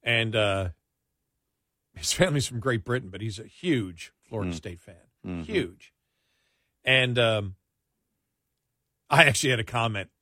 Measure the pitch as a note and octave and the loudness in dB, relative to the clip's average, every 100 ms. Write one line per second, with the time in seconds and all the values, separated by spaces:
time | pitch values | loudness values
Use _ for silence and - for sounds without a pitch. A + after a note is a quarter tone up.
0 | A#2 A#2 A2+ A2 G#2 G2 F#2 - _ _ | 0 0 2 2 2 0 -2 -8 _ _
1 | _ _ _ _ _ _ _ _ _ - | _ _ _ _ _ _ _ _ _ -10
2 | - - F3+ D3 - A#2+ C3 A#2 A2 B2 | -6 2 2 2 -2 -4 -2 -2 -2 -4
3 | G#2+ F#2+ A2 G2+ A2 - F3+ C3+ F#2+ E2+ | -4 -10 -8 -10 -16 -8 -2 0 -2 -10
4 | - _ _ A2+ F#2 E2+ - F2 - F#2 | -18 _ _ -6 -4 -6 -10 -14 -18 -20
5 | _ _ - F2 D#2+ G3+ F#2+ - - _ | _ _ -10 -8 -2 -2 -2 -8 -20 _
6 | _ _ _ _ _ _ _ _ - C3 | _ _ _ _ _ _ _ _ 2 2
7 | B2+ B2 A#2 G#2+ G2+ F#2 _ _ _ _ | 4 2 2 2 -4 -12 _ _ _ _
8 | _ _ _ _ _ _ _ _ _ _ | _ _ _ _ _ _ _ _ _ _
9 | _ C#3+ D3+ A#2 - A#2+ A2 B2 A2+ G#2 | _ 6 6 4 2 0 -2 -2 -2 -2
10 | F#2 _ | -8 _